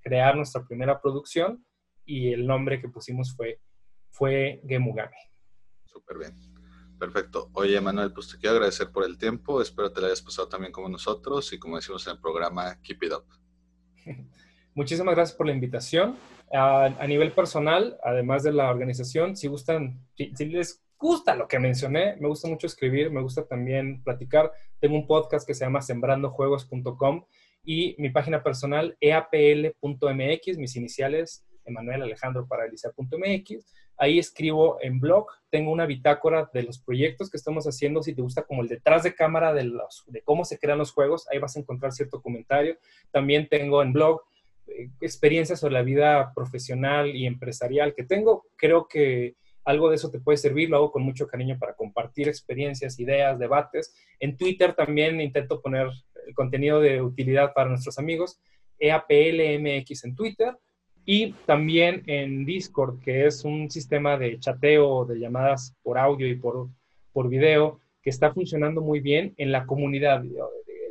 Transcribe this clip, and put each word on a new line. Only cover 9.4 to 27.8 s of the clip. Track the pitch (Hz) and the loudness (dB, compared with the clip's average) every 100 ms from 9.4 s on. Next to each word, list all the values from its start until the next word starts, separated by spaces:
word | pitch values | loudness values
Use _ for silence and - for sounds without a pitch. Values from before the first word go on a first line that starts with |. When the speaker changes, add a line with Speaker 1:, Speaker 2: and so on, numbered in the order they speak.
| - 135 | -4 -2
Speaker 2:
Espero | 107 - 101 | -2 -4 -4
te | 95 | -2
lo | 92 | -2
hayas | 90 | -4
pasado | - - 92 | -6 -10 -8
también | 95 95 | -8 -10
como | 95 92 | -10 -12
nosotros | 90 110 107 135 139 - | -8 -6 -6 -4 -6 -6
y | 90 | -12
como | 85 82 | -12 -12
decimos | 80 92 92 | -10 -12 -12
en | |
el | 85 | -8
programa, | 80 82 85 90 90 90 | -6 -4 -4 -6 -8 -10
keep | - - | -16 -8
it | 85 | -6
up. | 71 - _ _ _ _ _ _ _ 165 | -6 -10 _ _ _ _ _ _ _ -18
Speaker 1:
<laughs> | 127 - _ _ _ _ | -18 -20 _ _ _ _
Muchísimas | 147 143 165 185 170 | -6 -4 -2 2 2
gracias | 165 - | 2 0
por | 151 | -2
la | |
invitación. | 135 123 135 - 165 208 269 - - _ | -2 -4 -6 -2 0 0 -2 -16 -20 _
A, | 139 135 135 135 | 2 4 6 4
a | 135 143 | 2 0
nivel | 147 156 | 2 2
personal, | 185 175 156 151 175 240 - | 2 0 0 2 2 2 -2
además | 120 123 123 139 | -2 0 0 0
de | 151 | 2
la | 147 131 | 2 2
organización, | 123 127 123 127 160 180 190 | 0 -2 -6 -4 -2 -2 -2
si | 143 | -8
gustan, | 143 - 160 131 - - - | -6 -4 -2 -4 -10 -16 -10
si, | 139 127 | -10 -6
si | 151 | -4
les | 175 170 - _ _ | -4 -6 -10 _ _
gusta | 311 320 - - | 0 2 2 0
lo | - | 0
que | 127 | 0
mencioné, | 127 123 131 151 202 156 | 0 0 -2 0 0 -2
me | 147 | -4
gusta | 147 165 | -4 -6
mucho | 156 165 | -6 -8
escribir, | - 131 139 156 | -4 -2 0 0
me | 139 | -2
gusta | 131 139 - | -4 -6 -6
también | 123 127 135 135 135 | -6 -4 -4 -4 -6
platicar. | - 127 123 151 156 - - - | -6 -6 2 4 4 -2 -14 0
Tengo | 147 151 | 2 2
un | 147 | 2
podcast | 151 - 147 147 | 2 2 -2 -4
que | |
se | 131 | -4
llama | 131 139 | -2 -2
sembrando | 131 120 127 135 135 | -2 -2 0 0 0
juegos | 131 139 139 - | 0 0 0 -2
punto | 127 123 123 | -8 -8 0
com | 135 170 - _ _ _ | 0 0 -8 _ _ _
y | 160 160 | -6 -2